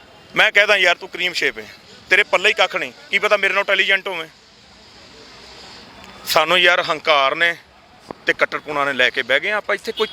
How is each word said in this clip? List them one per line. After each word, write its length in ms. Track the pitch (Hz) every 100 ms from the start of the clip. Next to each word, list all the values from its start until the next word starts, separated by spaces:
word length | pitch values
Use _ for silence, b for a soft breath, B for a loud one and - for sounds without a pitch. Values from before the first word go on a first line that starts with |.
| - - - 165
ਮੈਂ 160 | 202
ਕਹਿਦਾ, 240 | 202 208 208
"ਯਾਰ, 200 | 180 175
ਤੂੰ 120 | 190
ਕਰੀਮ 240 | 175 180
ਸ਼ੇਪ 260 | 160 147 110
ਹੈ, 80 | 104 - - - -
ਤੇਰੇ 120 | 185
ਪੱਲੇ 260 | 208 185 196
ਹੀ 60 |
ਕੱਖ 220 | 220 185 185
ਨਹੀਂ, 160 | 143 117 -
ਕੀ 80 | 196
ਪਤਾ 180 | 202 208
ਮੇਰੇ 180 | 196
ਨਾਲ 60 | 190
ਇੰਟੈਲੀਜੈਂਟ 480 | 202 190 190 196 185
ਹੋਵੇਂ।" 200 | 175 160 - - - - - - - - - - - - - - - - - - - -
ਸਾਨੂੰ 320 | 165 156 180
ਯਾਰ 240 | 175 180
ਹੰਕਾਰ 520 | 160 156 165 147 135
ਨੇ 220 | 151 170 165 - - - - - - -
ਤੇ 60 |
ਕੱਟੜਪੁਣਾ 520 | 160 147 151 147 147
ਨੇ 80 | 139
ਲੈ 180 | 131 123
ਕੇ 120 | 135
ਬਹਿ 180 | 120 135
ਗਏ 100 | 175
ਆ। 60 | 214
ਆਪਾਂ 180 | -
ਇੱਥੇ 180 | 208 -
ਕੋਈ 160 | 220 214